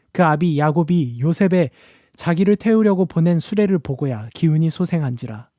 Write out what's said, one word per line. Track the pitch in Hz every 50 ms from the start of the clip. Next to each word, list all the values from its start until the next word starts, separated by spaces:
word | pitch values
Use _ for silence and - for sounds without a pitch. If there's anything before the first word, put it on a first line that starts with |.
| _ _
그 | - - 180
아비 | 160 151 151 175 175 151 143
야곱이 | 147 151 151 170 170 151 180 175 151 123 117 117
요셉의 | 131 160 165 - 208 185 175 185 165 127 - _ _ _ _ _ _ _ _
자기를 | - - 170 170 160 196 190 208 202
태우려고 | - 226 226 220 214 208 196 180 190 156
보낸 | - 170 165 175 175 165
수레를 | - - 220 202 208 190 190 170
보고야 | - - 139 127 151 139 123 107 110 117 -
기운이 | - - 160 151 156 160 160
소생한지라. | 151 - 185 165 180 170 151 131 123 117 - 120 110 107 120 - _